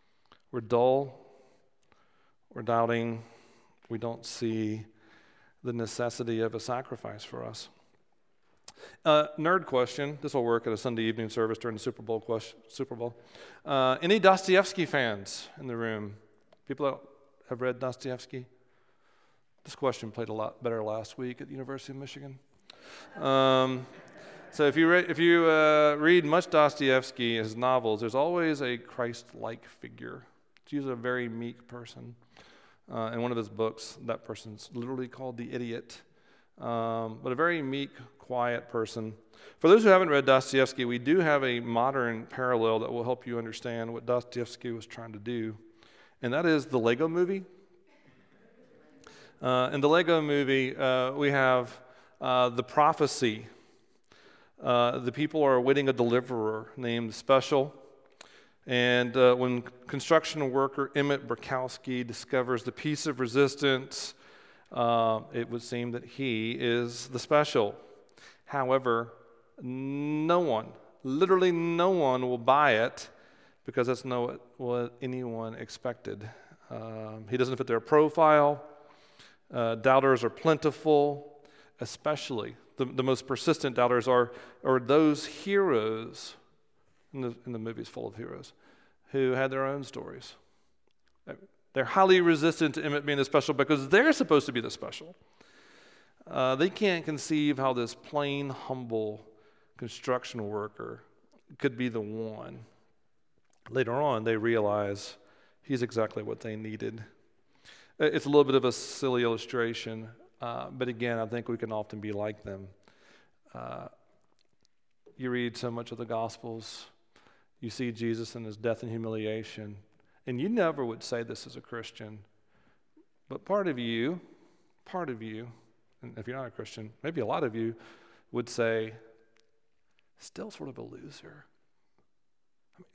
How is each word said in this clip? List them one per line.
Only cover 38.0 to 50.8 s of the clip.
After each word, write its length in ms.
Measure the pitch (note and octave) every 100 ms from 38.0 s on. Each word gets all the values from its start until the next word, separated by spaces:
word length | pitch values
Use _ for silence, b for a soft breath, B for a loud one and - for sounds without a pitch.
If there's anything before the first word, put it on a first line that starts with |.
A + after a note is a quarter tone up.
| B2 -
quiet 480 | - B2 A#2+ A#2 -
person. 460 | A#2 A2 A#2 A2 G#2+ _ B B B
For 100 | E3
those 140 | A3
who 60 | A3
haven't 200 | F#3 F3
read 160 | C#3+ C3+
Dostoevsky, 580 | C3 - C3+ B2+ -
we 160 | A#2+ A#2+
do 200 | B2 F3+
have 200 | D#3+ C#3+ C3
a 160 | A#2+
modern 640 | A#2+ A#2 C3 C3+ A#2+ A2+ A#2+
parallel 540 | - B2+ A#2+ A2+ A2
that 120 | A#2+
will 140 | A#2+ A#2
help 200 | B2 B2
you 120 | A#2
understand 560 | A2+ A2+ B2 A#2 A2+
what 120 | A#2 A#2
Dostoevsky 680 | B2 A#2+ A#2+ A#2 - B2
was 140 | A2+ A2
trying 280 | - A2+
to 60 | G#2+
do, 360 | A2 A#2+ A2+ G#2+ - b b b b b
and 120 | B2
that 120 | C#3 E3+
is 200 | D#3 B2+
the 140 | C3
Lego 280 | A#2 B2 D#3+
Movie. 380 | E3+ F3+ G3 F3+ - _ _ _ _ _ _ _ _ _ _ _ - B B B B B B
Uh, 280 | C3 B2+ B2+
in 80 | D3
the 80 | D3
Lego 320 | E3+ E3+ E3
Movie, 520 | D3+ C#3+ C3+ C3+ B2+
uh, 380 | -